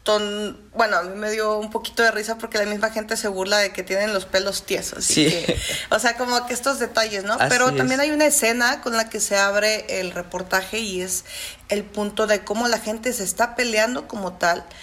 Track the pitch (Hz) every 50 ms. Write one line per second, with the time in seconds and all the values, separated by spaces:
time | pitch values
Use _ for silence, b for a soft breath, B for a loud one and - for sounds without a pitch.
0 | _ - 214 208 208 208 208 208 214 196 - - - - - 226 233 214 202 170
1 | 175 185 190 208 214 214 220 220 214 214 214 214 214 214 - 220 220 - - -
2 | 233 226 220 214 214 220 226 226 - 226 - 214 202 208 208 202 220 214 220 220
3 | 208 214 226 214 - 208 196 185 190 196 208 208 202 190 196 - 185 185 190 196
4 | 208 214 214 190 185 - - 190 196 196 190 - - - 190 185 185 - - -
5 | - - - - 151 - 175 170 160 - - B B B B B B B - 220
6 | 233 240 233 - 254 247 247 240 240 240 247 233 - 269 269 226 240 220 - 226
7 | 226 220 208 196 190 202 226 240 240 262 247 240 247 254 - - 262 254 262 262
8 | 285 302 302 294 302 294 - - 240 220 233 247 240 247 277 - - 247 233 226
9 | 220 226 - 214 - - 202 196 196 202 202 208 208 214 214 208 - - 190 190
10 | 185 180 170 175 175 - - 180 185 - 185 190 185 - - 220 226 202 185 180
11 | 185 185 185 - - B B B B B B B B - 202 208 202 208 - 208
12 | 208 208 208 220 220 214 214 196 196 - 208 226 240 240 226 214 - 214 220 226
13 | 226 254 240 - 196 180 - - 240 240 240 - 233 233 220 214 214 233 254 285
14 | 311 - - 214 190 180 180 - - 175 175 - - B B B